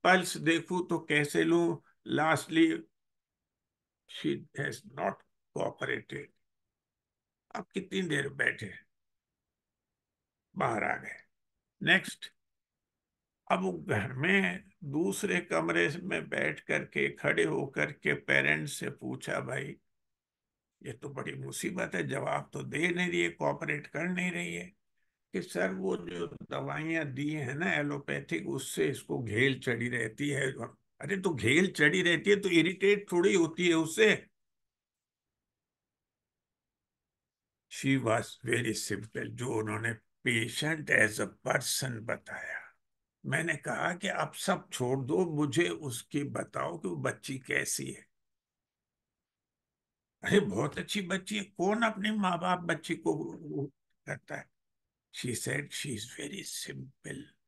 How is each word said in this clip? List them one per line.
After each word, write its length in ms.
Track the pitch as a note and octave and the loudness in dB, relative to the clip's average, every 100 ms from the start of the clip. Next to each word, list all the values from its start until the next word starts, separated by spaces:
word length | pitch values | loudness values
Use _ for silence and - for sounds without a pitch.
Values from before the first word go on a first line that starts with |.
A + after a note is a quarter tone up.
पल्स 320 | E3+ F#3 E3+ E3 | 8 6 4 0
देखूं 500 | D3+ E3 D#3+ F3+ F3 | 2 2 2 -2 0
तो 120 | E3+ | -2
कैसे 460 | E3 D3+ D3 F3 | 2 2 4 2
लूं? 320 | E3 E3+ E3+ D#3+ _ _ - C3 | 4 6 4 0 _ _ -2 2
Lastly, 600 | D#3 D#3 - D#3+ E3 E3 E3 _ _ _ _ _ _ _ _ _ _ _ _ | 4 2 2 4 4 4 -8 _ _ _ _ _ _ _ _ _ _ _ _
she 280 | - D#2 C#2 - - | -6 -4 -4 -6 -6
has 140 | C#3 - - C#2+ | -6 -6 -14 -4
not 160 | F#2+ - _ _ _ - | -4 -4 _ _ _ -4
cooperated। 680 | F#2+ - C3+ A#2+ - - - _ _ _ _ _ _ _ _ _ _ _ _ | -4 -2 -4 -4 -4 -12 -12 _ _ _ _ _ _ _ _ _ _ _ _
अब 120 | A3 F#3+ | -12 -8
कितनी 280 | F#3+ F#3 F#3+ | -8 -4 -4
देर 260 | F3+ D3 C#3 | 0 -2 -2
बैठे, 460 | C3+ B2 - G#2 - _ _ _ _ _ _ _ _ _ _ _ _ _ _ _ _ _ - | 0 0 0 -8 -12 _ _ _ _ _ _ _ _ _ _ _ _ _ _ _ _ _ -2
बाहर 280 | C3+ A2+ | 0 0
आ 120 | - - | 0 -2
गए। 280 | - - - _ _ _ _ _ | -6 -16 -18 _ _ _ _ _
नेक्स्ट, 500 | D3 F#3 - - - _ _ _ _ _ _ _ _ _ _ _ _ | 4 4 2 -12 -18 _ _ _ _ _ _ _ _ _ _ _ _
अब 120 | F#3 | 0
वो 100 | F#3+ | 2
घर 400 | E3+ D3+ A2 G2 | -4 -2 -2 -2
में 580 | B2+ D#3+ G3 F#3 F#3 - _ | -2 2 4 2 -4 -12 _
दूसरे 560 | D3 C#3+ F#3 G3 G3+ F3+ | -4 0 0 0 0 0
कमरे 480 | F3 E3 E3 E3+ E3+ C#3+ | 0 0 2 2 2 0
में 260 | F3+ E3 D#3 | -4 -4 -2
बैठ 320 | - D3+ - | 0 0 -2
करके, 500 | - D2+ - - C#2 | -2 -2 0 0 0
खड़े 340 | C#2 D2 D#2 | 0 0 2
होकर 480 | E2 C#2+ C#2 - D2 | 2 2 -2 -2 -2
के 220 | - - | 0 -2
पेरेंट्स 580 | C#2+ - C#2 C#2 D#3 D3+ | -2 4 4 4 2 -2
से 180 | - - | -6 -8
पूछा, 500 | C#3 C3 C3 - - | -6 -8 -8 -4 -4
"भाई, 360 | B2+ C3+ C#3+ C#3 _ _ _ _ _ _ _ _ _ _ | -4 -6 -6 -12 _ _ _ _ _ _ _ _ _ _
ये 100 | - | -14
तो 160 | - - | -12 -10
बड़ी 260 | C3 - | -8 -8
मुसीबत 560 | C3+ C3+ C3 - F3+ F3 | -8 -10 -6 -6 -4 -4
है, 140 | F3 D3 | -4 -4
जवाब 420 | C3 D3 D3 D3 | -4 -2 -4 -4
तो 100 | C#3+ | -10
दे 260 | C3+ C#3+ F3 | -6 -2 -2
नहीं 220 | F3 F3+ | 0 -2
रही 120 | F3 | 0
है, 80 | E3+ | 0
कोऑपरेट 560 | - D3 C#3+ D3 D3+ D2 | 0 -2 -2 -4 -6 -4
कर 180 | - | -6
नहीं 260 | F3 F3+ F3+ | -4 -2 -2
रही 240 | F3 F3 | -4 -6
है।" 180 | E3+ F3+ _ _ _ _ _ _ | -6 -10 _ _ _ _ _ _
कि 100 | F#2+ | -8
"सर, 320 | - F2 F#2 | -4 -2 -2
वो 220 | F#2+ F#2+ F2+ | 0 -2 -4
जो 300 | E2+ F2 E2+ | -6 -8 -8
दवाइयाँ 800 | - - C3+ C#3 C#3+ D#3 E3 | -10 -8 -6 -4 -4 -2 -2
दी 260 | D3 B2+ D3 | -4 -4 -4
हैं 240 | D#3 C#3+ | -2 -4
ना 180 | C#3+ F#3 | -2 0
एलोपैथिक, 760 | D#3 D3 C#3+ C#3 C#3+ C#3 E3 C3+ | 0 0 -4 -4 -6 -4 -6 -4
उससे 400 | C3+ C3+ - D#3 | -6 -6 0 0
इसको 340 | C3 - C#3+ | 0 -6 -4
घेल 380 | A#2 G#2 C3+ B2+ | -2 2 2 2
चढ़ी 280 | B2+ A#2 A#2+ | -2 -2 -2
रहती 400 | B2 A2+ - C#3+ | -2 -4 -4 -4
है।" 240 | C3+ C3+ - A#2 - _ _ | -2 -4 -4 -10 -12 _ _
अरे, 160 | - G2 | -6 -2
तो 180 | F3 | -2
घेल 380 | D3 G#2 D3 F#3 | 0 4 4 4
चढ़ी 300 | D3+ D3+ D#3 | 6 6 8
रहती 280 | F3 D#3+ F#3+ | 6 4 4
है 60 | G3+ | 4
तो 120 | F#3+ | 6
इरिटेट 640 | E3+ D#3+ F3+ G3 G3+ G3+ | 6 6 4 4 4 4
थोड़ी 220 | F3 F#3+ | 4 6
होती 340 | G3 E3 E3+ F3 | 6 4 4 4
है 60 | |
उससे। 520 | D#3+ D#3 - G#3+ E3 - _ _ _ _ _ _ _ _ _ _ _ _ _ _ _ _ _ _ _ _ _ _ _ _ _ _ _ _ _ _ _ _ _ _ | 6 4 6 6 6 -2 _ _ _ _ _ _ _ _ _ _ _ _ _ _ _ _ _ _ _ _ _ _ _ _ _ _ _ _ _ _ _ _ _ _
She 320 | - C3+ C3+ | -4 2 2
was 200 | A2+ A2+ - - A#2+ | 4 0 0 -10 -2
very 460 | A#2+ A#2+ G#2+ - | 0 0 -4 -4
simple, 340 | G2+ A2 B2 A2 | -6 -6 -8 -8
जो 280 | A#2 A#2+ | -6 -2
उन्होंने 420 | A2 A2 G2+ A2+ A#2 _ _ C3 | -2 -2 -2 -4 -6 _ _ 0
patient 640 | A#2 A2 - D3 D#3+ C#3 | 0 0 -2 -2 -2 2
as 300 | - G#2+ G#2+ | 6 6 2
a 80 | G#2 - B2+ | -4 -4 0
person 440 | B2 - - C3 | 0 0 -2 -2
बताया। 840 | A#2 A2+ - - - - - - _ _ _ _ _ C3+ | -6 -4 -6 -6 -12 -8 -10 -12 _ _ _ _ _ -4
मैंने 300 | C#3 E3 D3+ | -2 -2 -4
कहा 380 | D3 A#2+ D#3+ | -4 -2 -2
कि 140 | F3+ G3 | -2 -4
"आप 260 | - D3+ | -2 -4
सब 360 | - - F#3 - | -4 -2 -2 -4
छोड़ 340 | - B2 C#3 | -4 0 0
दो, 220 | B2+ E3+ F3 | 0 0 2
मुझे 420 | D3 D3 B2 F3 | 0 0 2 2
उसकी 560 | E3+ D3 A#2 - C#3+ | 0 -6 -8 -4 -4
बताओ 540 | C#3+ A2 - C3+ C#3 E3+ | -4 -6 -6 -4 -4 -4
कि 100 | F#3+ | -4
वो 80 | E3 | -2
बच्ची 420 | - - - C3+ | -4 -4 -8 -10
कैसी 540 | - - - - C3 | -2 -2 0 -4 -6
है।" 140 | - - _ _ _ _ _ _ _ _ _ _ _ _ _ _ _ _ _ _ _ _ _ | -10 -18 _ _ _ _ _ _ _ _ _ _ _ _ _ _ _ _ _ _ _ _ _
"अरे, 160 | - G3 | 4 4
बहुत 380 | G3+ F#3 D3 - | 4 -2 -2 -4
अच्छी 240 | - G#3 | -4 -4
बच्ची 340 | F3+ F#3+ F#3 G#3 | -2 -4 -4 -6
है।" 80 | |
कौन 380 | G3 - F3+ A3 | -6 -2 0 2
अपने 300 | A3+ G#3+ G#3+ | 2 0 -2
माँ 260 | G#3+ F#3 F3 | 0 0 0
बाप 200 | F3+ F3+ | 0 0
बच्ची 380 | E3+ D#3+ - D#3+ | 0 -4 -2 -4
को 180 | E3 D#3 E3+ | -2 -2 -4
वो 380 | E3 D#3 D3+ C#3 _ _ _ - | -10 -8 -6 -6 _ _ _ -8
करता 300 | C#3 - C#3+ | -8 -8 -12
है? 100 | - _ _ _ _ _ _ - | -12 _ _ _ _ _ _ -8
She 180 | B2 | -6
said 300 | A#2 - C#3 | -4 -2 -2
she 260 | D3 - D3 - | -4 -8 -6 -6
is 240 | G#2+ - | -8 -10
very 240 | - - | -10 -8
simple। 760 | - - - C#3 C3 _ - - - _ | -10 -10 -10 -10 -12 _ -12 -12 -12 _